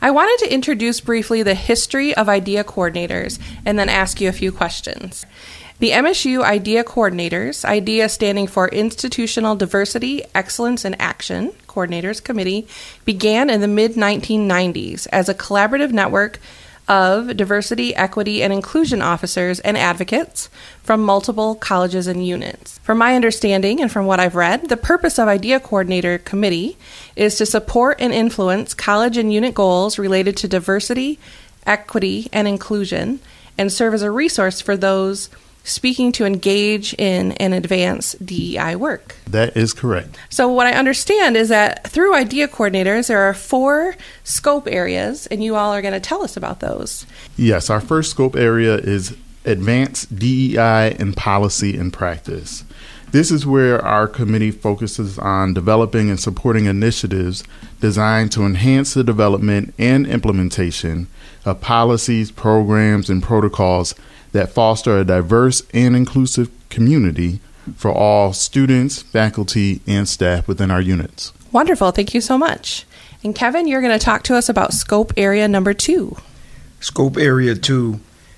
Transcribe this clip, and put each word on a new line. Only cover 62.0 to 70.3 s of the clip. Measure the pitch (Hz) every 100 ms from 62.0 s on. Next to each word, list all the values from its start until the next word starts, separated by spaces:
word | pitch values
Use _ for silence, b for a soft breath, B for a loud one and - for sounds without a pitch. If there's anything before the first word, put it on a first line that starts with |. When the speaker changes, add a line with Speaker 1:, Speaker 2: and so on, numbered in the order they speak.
| - 113 104
Speaker 2:
programs, | - 110 110 104 107 107 104 98
and | 92
protocols | 85 110 104 - 92 90 87 - B B B
that | 101 92
foster | - 113 107 120 101
a | 95
diverse | 92 87 113 127 127 -
and | 117 123 123
inclusive | 123 139 131 - 117 - -
community | - 117 156 95 78 87 95 B B -
for | - 107
all | - 104 104 98
students, | 95 - 139 135 127 135 -
faculty, | - 113 110 110 98 113 98 92 -
and | 101 101
staff | - 90